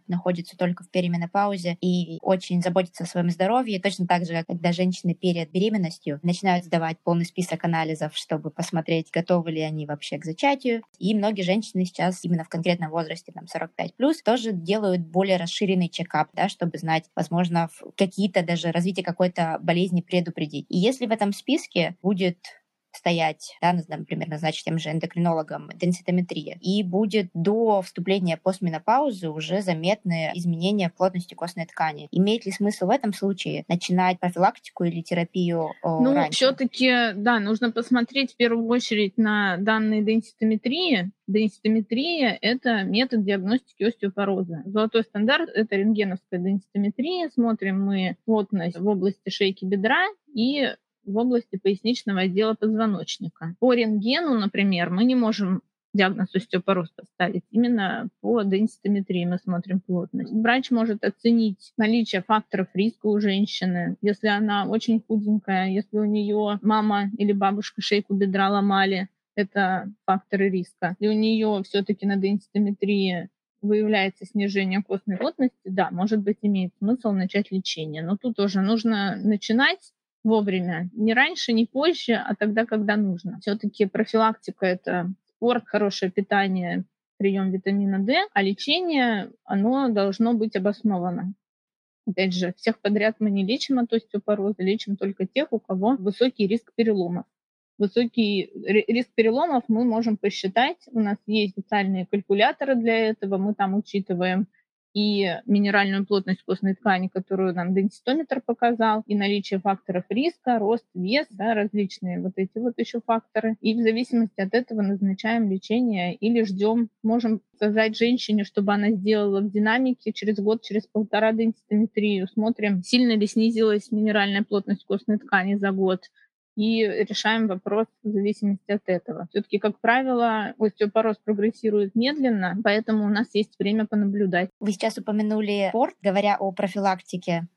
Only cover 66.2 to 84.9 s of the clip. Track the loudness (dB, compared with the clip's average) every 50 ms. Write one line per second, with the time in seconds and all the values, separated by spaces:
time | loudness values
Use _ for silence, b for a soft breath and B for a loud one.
66.2 | 0 0 0 0 0 0 -2 0 0 2 2 2 2 2 2 0 0 -2 -2 0
67.2 | 0 0 2 2 2 0 0 -2 -4 -8 -8 -8 -4 0 0 0 0 0 0 0
68.2 | 0 2 2 2 2 2 2 2 2 2 4 4 2 2 0 -2 -4 -6 _ _
69.2 | _ _ -4 -2 -2 -2 0 0 0 2 0 -2 -4 -6 -12 _ _ 0 0 0
70.2 | -2 _ 0 2 2 2 2 0 -4 -4 _ -6 -4 -4 -2 0 0 0 2 2
71.2 | 2 2 2 2 2 0 0 -2 -2 -2 -2 -2 0 -2 -2 -2 0 0 0 2
72.2 | 2 0 0 0 -2 _ -2 0 0 0 0 -2 0 0 2 2 2 0 0 -2
73.2 | -4 -8 _ _ _ _ _ _ -2 0 2 2 2 2 2 2 2 0 -2 -6
74.2 | -10 -6 -4 -2 -2 0 0 0 0 0 0 -2 -2 -2 -4 -4 -4 -4 -4 -2
75.2 | -2 -4 -2 0 0 -2 -2 _ -12 -6 -2 0 0 0 0 -2 -2 0 0 0
76.2 | 0 0 -2 -2 0 0 0 0 -2 -4 -4 -4 -2 -2 0 0 0 -2 -2 0
77.2 | -2 -2 -2 -2 -2 -2 -4 -4 -4 -4 -6 -8 -8 -8 -8 -6 -4 -4 -4 -4
78.2 | -4 -4 -2 0 0 0 2 0 2 2 0 0 0 0 0 0 0 -2 -2 -2
79.2 | 0 0 0 0 0 0 2 4 4 2 2 -2 _ -20 _ _ _ _ _ _
80.2 | 0 2 2 2 2 2 0 0 -2 -2 -4 -4 -4 -6 -4 0 0 2 4 4
81.2 | 2 2 0 -4 -2 0 2 2 2 0 0 0 2 2 0 0 0 0 0 0
82.2 | 0 -2 -4 -2 0 0 2 0 0 0 0 -2 0 0 2 2 2 0 -2 -4
83.2 | -6 -10 -10 -8 -4 -4 -4 -2 -4 -4 -2 0 -2 0 0 -2 -2 0 2 2
84.2 | 4 2 2 -2 -6 -12 -6 -2 0 0 0 -2 -2 -4